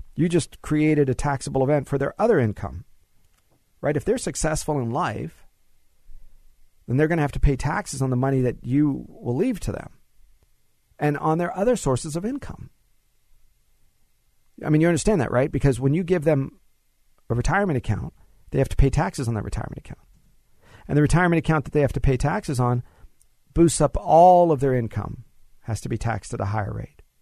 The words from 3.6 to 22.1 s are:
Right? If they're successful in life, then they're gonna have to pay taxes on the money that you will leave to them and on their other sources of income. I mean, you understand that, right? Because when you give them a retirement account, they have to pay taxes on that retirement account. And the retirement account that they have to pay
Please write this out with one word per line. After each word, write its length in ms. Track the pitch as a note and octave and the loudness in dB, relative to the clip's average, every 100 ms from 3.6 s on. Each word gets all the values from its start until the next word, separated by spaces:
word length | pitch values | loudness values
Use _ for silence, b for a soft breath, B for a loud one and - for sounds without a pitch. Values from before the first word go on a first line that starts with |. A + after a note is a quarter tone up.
| _ _ | _ _
Right? 160 | C3+ D#3+ | -4 -2
If 80 | - | -2
they're 120 | A#3+ | -2
successful 600 | - C#3+ D#3 D#3 - D3 | -4 -4 -4 -4 -4 -4
in 120 | A#2 | -2
life, 540 | B2+ E3 G#2+ D#3+ - - _ _ _ _ _ - - - - - _ - _ - | -4 -4 -6 -10 -14 -20 _ _ _ _ _ -18 -18 -18 -20 -20 _ -20 _ -4
then 100 | B2+ | 0
they're 100 | D#3 | 0
gonna 140 | E3 | 0
have 100 | C#3+ | -2
to 60 | - | 2
pay 160 | C#3 C3+ | 2 2
taxes 460 | C3+ F3 - C3+ | -2 -4 -6 -4
on 80 | C3 | -2
the 60 | B2 | 0
money 260 | C3+ C3+ | 0 0
that 240 | B2+ - A#2 | 0 -4 -2
you 400 | C3+ D3 C3 - | 0 0 -2 -10
will 280 | - E3 B2 | -12 -6 -2
leave 240 | A#3+ G#3 | -2 -4
to 100 | - | -6
them 200 | - - - _ _ - _ _ _ _ _ _ _ | -8 -12 -20 _ _ -20 _ _ _ _ _ _ _
and 200 | D3+ D3 | -2 0
on 200 | D#3 E3 | 0 0
their 180 | F3 F#3 | -2 -2
other 180 | G#3+ A#3+ | 0 0
sources 400 | C#3 B2+ D#3+ D3+ | 0 -2 -2 -6
of 100 | G3+ | -6
income. 460 | C#4 - - - _ _ _ _ _ _ - _ _ _ _ _ _ _ _ _ _ _ - - | -8 -10 -16 -18 _ _ _ _ _ _ -20 _ _ _ _ _ _ _ _ _ _ _ -10 0
I 40 | |
mean, 120 | D3+ | 4
you 60 | E3 | 4
understand 340 | E3 - G#3 | 2 2 2
that, 100 | B2 | 2
right? 200 | B2 B2+ | 0 0
Because 280 | B2 C3+ A#2+ | 2 2 2
when 140 | C3+ | 0
you 100 | D#3 | 0
give 200 | F3 F3+ | 0 0
them 360 | D3+ D3 C3+ - _ _ _ _ _ _ _ | 2 0 -2 -10 _ _ _ _ _ _ _
a 60 | A#2 | -2
retirement 420 | B2 F3 G3+ C3+ | 0 2 0 -2
account, 360 | - G2 E2+ - - _ - | -2 -4 -4 -14 -20 _ -6
they 80 | - | -2
have 100 | C3+ | -2
to 60 | - | 4
pay 140 | C#3 | 4
taxes 380 | C3+ F3+ - A#2+ | 4 -2 -2 -4
on 60 | |
that 100 | A2 | -4
retirement 360 | - - - - | -4 -8 -8 -12
account. 200 | - - _ _ _ _ _ b b b b | -16 -20 _ _ _ _ _ b b b b
And 100 | C#3+ | 2
the 40 | |
retirement 380 | D3 F3 F3+ E3 | 4 4 4 2
account 260 | D3+ D#3+ - | 2 0 0
that 60 | |
they 100 | D#3 | 0
have 120 | C#3 | 0
to 80 | C3+ | 2
pay 160 | C3+ | 0